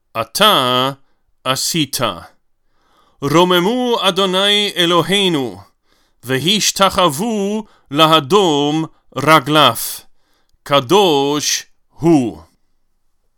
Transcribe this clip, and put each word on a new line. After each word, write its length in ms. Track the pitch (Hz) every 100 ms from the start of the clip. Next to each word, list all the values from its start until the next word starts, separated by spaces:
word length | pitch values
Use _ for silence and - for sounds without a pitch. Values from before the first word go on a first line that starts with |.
| _ 113
אתה 720 | 113 - 214 170 127 127 135 143 _ _ _ _
עשית. 540 | 131 131 - 165 139 - 113 85 - _ _ _ _ _ _ _ _ _
רוממו 760 | 139 160 180 180 180 254 247 233
אדוני 720 | 190 180 196 185 202 208 202 175
אלוהינו, 840 | 170 175 165 202 190 151 120 95 - _ _ _ _ _
והשתחוו 1400 | 117 131 156 214 - - 190 196 175 139 233 214 196 214 214 _ _
לאדום 920 | 143 156 160 131 202 180 143 147 160 156 _ _ -
רגליו. 600 | 135 156 131 151 131 113 - - - _ _ _ _ _
קדוש 1040 | - 143 120 196 190 143 143 147 - - - _ _
הוא. 520 | - 160 151 110 80 - _ _ _ _ _ _ _ _